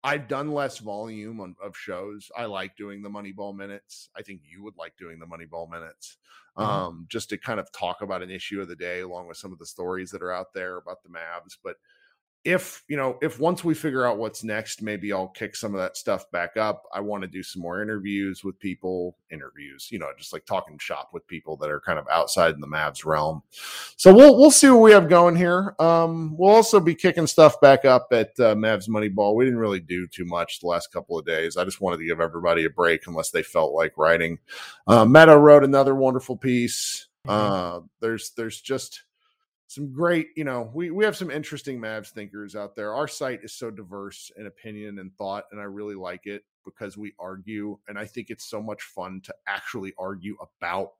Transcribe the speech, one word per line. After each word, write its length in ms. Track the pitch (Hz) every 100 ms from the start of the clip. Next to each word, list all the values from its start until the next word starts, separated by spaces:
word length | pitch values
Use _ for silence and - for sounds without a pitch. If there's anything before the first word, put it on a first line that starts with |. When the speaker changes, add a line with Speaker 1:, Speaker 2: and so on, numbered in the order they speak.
Speaker 1:
I've 220 | 139 147 117
done 260 | 139 151
less 260 | 147 135 -
volume 600 | 107 101 113 110 107 113
on, 140 | 92 87
of 140 | 98 -
shows. 520 | - 90 101 104 - -
I 100 | 117
like 300 | 98 95 _
doing 260 | 101 101
the 60 | 101
Moneyball 480 | 104 101 98 101 98
Minutes. 520 | 98 101 _ - - -
I 60 |
think 180 | 104 92
you 200 | 73 90
would 120 | 104 90
like 200 | 82 _
doing 220 | 87 82
the 60 | 82
Moneyball 440 | 82 82 82 82
Minutes, 480 | 85 80 _ - _ _ _ _ -
Speaker 2:
Mm-hmm. 100 | 107
Speaker 1:
um, 360 | 101 90 85 82
just 220 | 113 -
to 80 | 101
kind 200 | - 110
of 140 | 92
talk 300 | - 90 87
about 180 | 98 92
an 80 | 92
issue 300 | 95 - 98
of 80 | 90
the 80 | 85
day 240 | 87 90
along 260 | 92 90 87
with 120 | 92
some 140 | 95
of 40 | 87
the 60 |
stories 460 | 82 - 90 92 92
that 120 | 95
are 100 | 90
out 200 | 90 92
there 240 | 95 92 90
about 260 | 87 92
the 60 | 87
Mavs. 480 | 85 82 85 87 -
But 120 | 95 - _ _ _ _ _ _
if, 380 | - 180 185 - _
you 80 | 147
know, 220 | 131 123
if 160 | 156 110
once 240 | 156 180
we 100 | 170
figure 320 | 156 160 131
out 140 | 123 107
what's 240 | 110 -
next, 400 | 110 107 110 -
maybe 300 | 107 107 101
I'll 160 | 98 95
kick 260 | - 101
some 220 | - 110 98
of 40 |
that 160 | 92 -
stuff 320 | - 95 -
back 240 | 87 87 110
up. 260 | 107 101 -
I 60 | 95
wanna 300 | 104 101 95
do 120 | 92
some 220 | 90 92
more 180 | 85 92
interviews 640 | 107 107 98 101 98 92
with 160 | 98 92
people, 580 | 98 90 92 92 90 _ _
interviews, 560 | 80 67 71 71 69 -
you 80 | 107
know, 80 | 73 -
just, 140 | -
like, 120 | 76
talking 320 | - 95 - 73
shop 340 | - 76 -
with 120 | 85 _
people 280 | 85 78 76
that 120 | 76
are 80 | 73
kind 220 | - 80
of 80 | 69
outside 440 | 82 82 - 82 73
in 40 |
the 60 | 71
Mavs 380 | 78 76 -
realm. 400 | 78 78 76 78 _ - - - - -
So 160 | 185
we'll, 240 | 202 285 240
we'll 140 | 294
see 180 | - 277
what 100 | 240
we 100 | 220
have 180 | 208 165
going 280 | 175 175 170
here. 400 | 175 180 196 -
Um, 580 | 165 165 165 165 156 156
we'll 140 | 185
also 300 | 220 220 208
be 160 | 165 165
kicking 320 | 185 170 156
stuff 320 | - 151 -
back 240 | 143 135
up 240 | 139 127 -
at, 200 | 120 110 -
uh, 160 | 113 107
Mavs 320 | 110 107 104
Moneyball. 480 | 107 107 95 101 107
We 80 |
didn't 160 | 131 120
really 180 | 107 98
do 300 | 82 90 90
too 160 | -
much 340 | 87 87 85 -
the 80 | 87
last 260 | 85 -
couple 240 | 87 - 85
of 80 |
days. 320 | 78 80 82 90
I 60 |
just 180 | 92 -
wanted 180 | 92 85
to 80 | 82
give 140 | 82
everybody 440 | 82 85 85 85
a 60 | 78
break 360 | 85 85 80 -
unless 240 | 82 80
they 140 | 85
felt 280 | 76 85 78
like 240 | 78 80 -
writing. 440 | 80 82 82 82 _ - - - -
Uh, 160 | 117
Meadow 340 | 110 147 160 147
wrote 240 | 147 147
another 320 | 139 139 135
wonderful 420 | 135 131 127 - 120
piece. 680 | 131 123 120 - - - - _ -
Speaker 2:
Mm-hmm. 560 | 104 104 95 87 87
Speaker 1:
Uh, 20 | 82 _
there's, 320 | 113 113 - -
there's 240 | 113 107
just 440 | - 131 - - _ _ _ _ _ _ _
some 220 | - 143
great, 360 | 131 170 170 156 -
you 80 |
know, 260 | 147 123 113
we, 160 | 135 175
we 120 | 180
have 140 | 214 -
some 140 | 180
interesting 500 | 143 147 147 - 127
Mavs 280 | 110 110 101
thinkers 460 | 113 104 101 104
out 220 | 104 101 113
there. 160 | 107
Our 160 | 120 151
site 320 | - 135 123
is 120 | 110
so 160 | - 117
diverse 600 | 104 92 98 98 - - -
in 100 | 104
opinion 520 | _ 113 104 104 101
and 120 | 95 95
thought, 280 | 98 101 -
and 80 | 104
I 60 |
really 300 | 101 101 104
like 320 | 98 90 92 104
it 180 | 104 _ _ -
because 320 | _ 104 101
we 160 | 104 _
argue, 600 | 90 95 95 107 104 104 -
and 100 | 101
I 60 |
think 240 | 107 - 110
it's 160 | 107
so 160 | - 107
much 200 | 107 104
fun 400 | - - 92 95
to 100 | - - -
actually 460 | 98 - 117 95 -
argue 380 | 92 98 95 104 - _
about 300 | 85 131 196